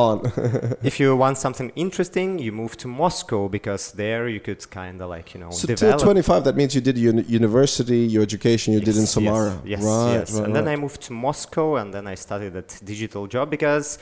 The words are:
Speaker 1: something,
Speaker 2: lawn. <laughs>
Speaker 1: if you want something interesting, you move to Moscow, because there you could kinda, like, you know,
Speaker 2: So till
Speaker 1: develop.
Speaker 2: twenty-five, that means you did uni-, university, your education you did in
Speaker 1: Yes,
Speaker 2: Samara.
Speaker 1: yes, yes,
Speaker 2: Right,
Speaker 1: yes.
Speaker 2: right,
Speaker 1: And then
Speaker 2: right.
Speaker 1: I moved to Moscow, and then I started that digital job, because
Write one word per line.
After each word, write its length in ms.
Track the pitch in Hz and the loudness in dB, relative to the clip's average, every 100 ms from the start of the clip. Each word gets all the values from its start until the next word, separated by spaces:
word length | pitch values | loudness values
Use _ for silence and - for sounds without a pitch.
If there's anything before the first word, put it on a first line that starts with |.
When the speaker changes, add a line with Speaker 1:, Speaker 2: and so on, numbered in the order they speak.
| 117 104 117 | 4 4 -2
Speaker 1:
something, 300 | - 120 117 | -2 -2 -2
Speaker 2:
lawn. 140 | 117 127 | -2 -2
<laughs> 120 | 131 | -2
Speaker 1:
if 100 | - | 2
you 160 | 139 131 | 4 4
want 200 | 131 135 | 4 2
something 320 | 135 127 123 | -2 -4 -6
interesting, 640 | - 180 180 180 190 190 185 | -4 -4 -2 -2 -2 -2 -2
you 140 | 117 | -4
move 240 | 107 113 - | -4 -8 -8
to 80 | 127 | -10
Moscow, 600 | 123 170 - - 110 101 | 0 0 0 -2 -2 0
because 420 | 101 - 98 - | -2 -4 -6 -6
there 360 | - 104 113 120 | -6 -4 -2 -4
you 100 | 104 | -6
could 220 | 101 98 - | -8 -10 -12
kinda, 340 | 98 92 92 92 | -12 -12 -10 -10
like, 260 | 85 - | -10 -12
you 60 | 90 | -16
know, 100 | 85 | -8
Speaker 2:
So 160 | 87 156 | -4 -2
till 100 | 113 | 4
Speaker 1:
develop. 240 | 220 147 | 4 6
Speaker 2:
twenty-five, 420 | 196 196 170 180 | 6 4 4 4
that 100 | 139 127 | 4 2
means 160 | 143 131 | 2 2
you 40 | |
did 160 | 120 127 | 2 4
uni-, 280 | 117 113 110 113 | 4 4 2 2
university, 580 | 113 117 143 - 120 120 117 | 4 4 4 2 0 2 2
your 80 | 107 | 2
education 520 | 104 104 120 113 - | 2 2 2 2 2
you 60 | 107 | 2
did 140 | 104 | 4
in 80 | 107 | 2
Speaker 1:
Yes, 80 | 107 | 2
Speaker 2:
Samara. 400 | - 104 110 104 92 | 2 2 2 0 -2
Speaker 1:
yes, 160 | 69 101 | -6 -4
yes, 20 | |
Speaker 2:
Right, 280 | 107 110 120 | 0 2 2
Speaker 1:
yes. 200 | 117 87 | 0 -2
Speaker 2:
right, 100 | 107 104 | -2 0
Speaker 1:
And 80 | 139 | 0
then 100 | 151 | 0
Speaker 2:
right. 120 | 147 | -2
Speaker 1:
I 40 | |
moved 160 | 143 - - | -4 -8 -12
to 40 | |
Moscow, 640 | 117 127 147 - - 156 143 | -4 -4 -4 -4 -2 0 0
and 120 | 101 | -2
then 140 | 98 101 | -8 -8
I 80 | |
started 380 | 95 - 101 101 | -10 -8 -8 -6
that 260 | 90 90 - | -10 -12 -16
digital 420 | 98 104 110 104 101 | -12 -8 -8 -8 -6
job, 240 | 120 147 | -4 -4
because 480 | 151 151 147 143 - | -2 0 0 -2 -8